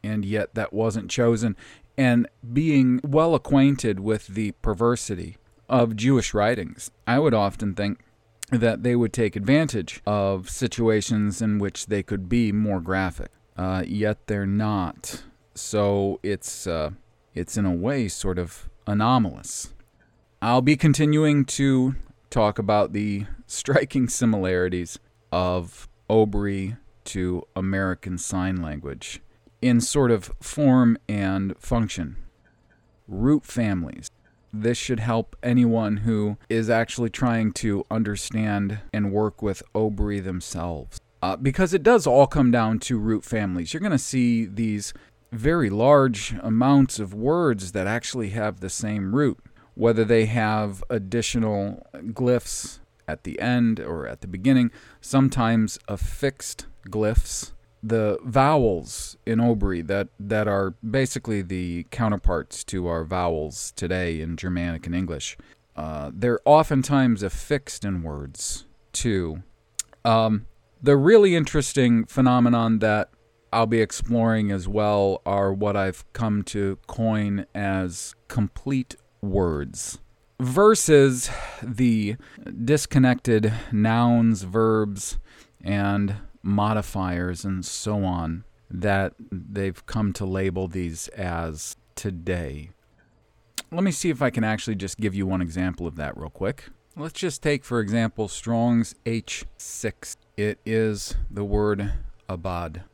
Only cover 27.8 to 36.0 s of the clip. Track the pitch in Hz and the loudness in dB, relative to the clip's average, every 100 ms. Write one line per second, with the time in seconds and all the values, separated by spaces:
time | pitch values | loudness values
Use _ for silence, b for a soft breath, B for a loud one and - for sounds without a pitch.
27.8 | 95 90 95 90 - 95 90 92 80 73 | -2 -4 -8 -8 -6 -4 -2 -2 -4 -8
28.8 | 71 64 - - - b b _ 123 120 | -10 -12 -12 -16 -18 b b _ 2 4
29.8 | 120 147 127 110 - - - - 143 127 | 2 2 4 2 0 -12 -10 2 6 6
30.8 | 120 113 - 104 98 95 98 90 - 120 | 6 2 -2 -2 -2 -2 -4 -6 -2 -2
31.8 | 110 - 76 - - _ _ _ _ _ | 0 -4 -8 -8 -12 _ _ _ _ _
32.8 | _ _ - 95 123 147 - - 110 95 | _ _ -12 0 2 2 0 -2 0 0
33.8 | 82 - - _ _ _ _ 107 110 120 | -4 -10 -18 _ _ _ _ -2 -2 -2
34.8 | - 120 117 113 110 - 123 123 120 113 | -2 -2 0 0 -2 -6 2 4 4 4
35.8 | 107 104 | 0 0